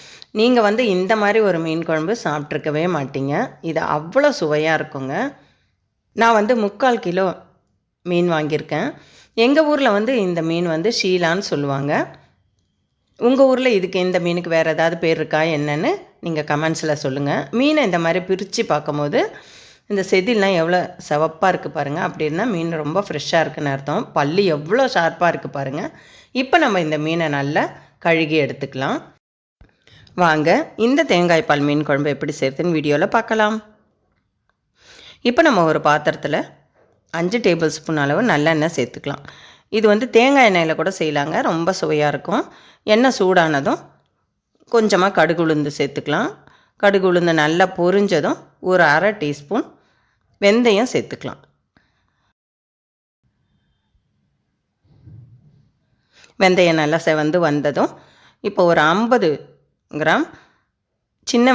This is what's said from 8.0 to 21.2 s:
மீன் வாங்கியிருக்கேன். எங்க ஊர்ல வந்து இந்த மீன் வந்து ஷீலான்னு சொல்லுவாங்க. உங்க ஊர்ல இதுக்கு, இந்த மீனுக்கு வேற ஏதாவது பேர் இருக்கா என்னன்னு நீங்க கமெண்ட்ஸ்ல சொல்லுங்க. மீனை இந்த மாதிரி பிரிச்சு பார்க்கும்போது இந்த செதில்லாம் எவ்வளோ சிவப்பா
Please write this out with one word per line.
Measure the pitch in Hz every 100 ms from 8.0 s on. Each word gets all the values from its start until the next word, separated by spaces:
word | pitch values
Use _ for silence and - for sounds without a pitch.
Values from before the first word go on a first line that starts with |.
| 175
மீன் | 175 175 160
வாங்கியிருக்கேன். | 151 151 151 151 240 302 - - _ - 240
எங்க | 285 302
ஊர்ல | 294 262 202
வந்து | 220 262 185
இந்த | 170 160
மீன் | 170 175 160
வந்து | 190 -
ஷீலான்னு | 190 180 165 175 202
சொல்லுவாங்க. | 151 143 139 143 185 - - _ _ _ _ _ _ _ _ _ _ 233
உங்க | 262 269
ஊர்ல | 254 254 202
இதுக்கு, | 175 185 180
இந்த | 180 175
மீனுக்கு | 175 175 165
வேற | 160 156
ஏதாவது | 165 170
பேர் | 170 160
இருக்கா | 151 156 160 151
என்னன்னு | 147 147 233 403 - _ 175
நீங்க | 156 151
கமெண்ட்ஸ்ல | 151 160 160 160 147
சொல்லுங்க. | 143 135 139 180 - 226
மீனை | 277 302 240
இந்த | 175
மாதிரி | 165 175 175
பிரிச்சு | 185 - - 233
பார்க்கும்போது | 151 147 147 147 233 427 - - - - _ _
இந்த | 202 190
செதில்லாம் | 190 190 220 196 180
எவ்வளோ | 160 180 - - -
சிவப்பா | 147